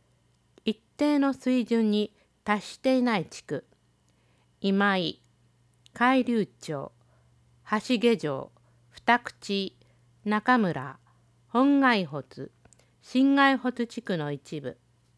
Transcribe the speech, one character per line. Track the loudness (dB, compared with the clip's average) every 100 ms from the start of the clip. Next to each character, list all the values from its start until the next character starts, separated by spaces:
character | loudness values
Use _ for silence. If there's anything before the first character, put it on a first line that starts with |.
| _ _ _ _ _ _
一 | -8 -8 _ -2
定 | 0 2
の | 0
水 | -2 0 0
準 | 0 0 2
に | 0 -2 _ _ _
達 | -4 -4 -4
し | -4
て | 0 2
い |
な | 2 -2
い |
地 | -4 -14
区、 | -10 -10 -10 _ _ _ _ _ _ _ _ _
今 | -2 2 2 0
井、 | -4 -8 _ _ _ _ _ _ _
海 | 0 2 2
龍 | 2 -2 -2 _
町、 | -12 -10 -12 -18 _ _ _ _ _ _ -4
橋 | -4
下 | 0 2 2 2
城、 | -2 -6 -10 _ _ _ _
二 | -4 0 0
口、 | -2 -14 -6 -6 -6 -12 _ _ _ _
中 | -4 -2 2 2
村、 | 2 -4 -10 -16 _ _ _ _ _
本 | 2 4 4
貝 | 4 2
穂 | -2 -8
津、 | -10 -14 -16 _ _ _ _ _
新 | -4 2 4 4
貝 | 4
穂 | 2 -2
津 | -4 -6
地 | -8
区 | -6 -4
の | -4
一 | -8 -10 -10
部。 | -10 -14 _ _ _